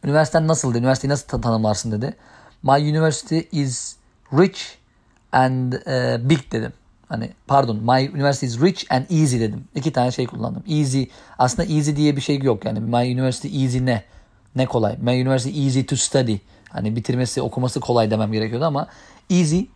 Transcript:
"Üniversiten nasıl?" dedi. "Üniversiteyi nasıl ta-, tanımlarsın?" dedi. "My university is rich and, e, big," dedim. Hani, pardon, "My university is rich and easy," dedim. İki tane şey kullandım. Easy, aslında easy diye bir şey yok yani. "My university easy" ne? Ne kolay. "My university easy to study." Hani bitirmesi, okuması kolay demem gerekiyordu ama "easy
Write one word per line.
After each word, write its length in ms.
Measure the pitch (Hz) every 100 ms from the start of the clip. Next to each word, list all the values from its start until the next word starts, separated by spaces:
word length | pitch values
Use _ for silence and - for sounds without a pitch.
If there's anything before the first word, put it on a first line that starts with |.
"Üniversiten 440 | 147 147 151 180 156
nasıl?" 220 | 160 131
dedi. 100 | 120
"Üniversiteyi 320 | 123 131 139
nasıl 160 | 139 -
ta-, 140 | 123
tanımlarsın?" 500 | 113 113 110 104 117
dedi. 240 | 107 127 - - - - _
"My 80 | -
university 680 | 139 147 151 160 151 - 160 165
is 440 | 156 139 127 - - _ _ _
rich 280 | 135 190 - - - _ _ _ _ _
and, 420 | 135 131 131 127
e, 560 | 123 - 131 123 120 123
big," 220 | 151 -
dedim. 220 | 117 117 - _ _ _
Hani, 200 | 113 113 - -
pardon, 300 | 139 131 107
"My 320 | 113 131 135
university 360 | 147 143 135 127
is 160 | 117
rich 240 | 165 - -
and 140 | 127 -
easy," 300 | 165 156 123
dedim. 280 | 113 104 - -
İki 180 | 139
tane 180 | 131 123
şey 160 | 120 127
kullandım. 360 | 117 113 - -
Easy, 340 | 151 143 131 127 - - -
aslında 360 | 127 - -
easy 220 | 151 147 147
diye 200 | 151 139
bir 60 |
şey 180 | 135 143
yok 260 | 135 104 -
yani. 140 | 110
"My 420 | 113 120 123 123
university 420 | 131 127 - 143
easy" 220 | 131 127 127
ne? 180 | 113 - - _ _ _ 131
Ne 100 | 131
kolay. 320 | 123 110 120
"My 200 | 120 127
university 440 | 127 131 123 143 139
easy 160 | 131
to 140 | 131 135
study." 400 | - 143 127 104 _ _ -
Hani 260 | - 104 113
bitirmesi, 460 | 107 123 127 -
okuması 380 | 127 - 127 -
kolay 320 | - 120 110
demem 200 | 110 107
gerekiyordu 340 | 107 110 120 160
ama 220 | 143 151 - - - _
"easy 320 | 180 165 170 233